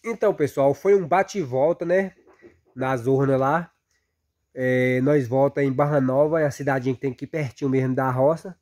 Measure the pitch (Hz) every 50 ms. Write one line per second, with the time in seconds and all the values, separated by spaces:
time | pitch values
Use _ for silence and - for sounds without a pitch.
0 | - 220 226 - 226 208 170 151 151 131 - 147 135 139 139 - - 196 202 196
1 | 175 143 170 190 196 - - 208 160 123 123 127 139 160 175 - 175 170 180 190
2 | 196 185 - _ _ _ _ _ - - _ _ _ _ _ 127 131 131 135 123
3 | 117 131 135 131 139 135 135 131 135 135 147 170 170 - _ _ _ _ _ _
4 | _ _ _ _ _ _ _ _ _ _ _ 131 127 127 127 127 127 127 127 127
5 | 127 143 151 147 131 110 127 135 139 143 - 147 143 139 131 135 147 143 151 143
6 | 131 127 131 135 151 156 160 165 151 143 - - 143 143 135 135 123 135 127 -
7 | - 135 123 - 143 - - 160 147 120 - - 147 135 131 131 131 127 127 135
8 | 131 131 123 131 131 143 165 160 - 196 175 _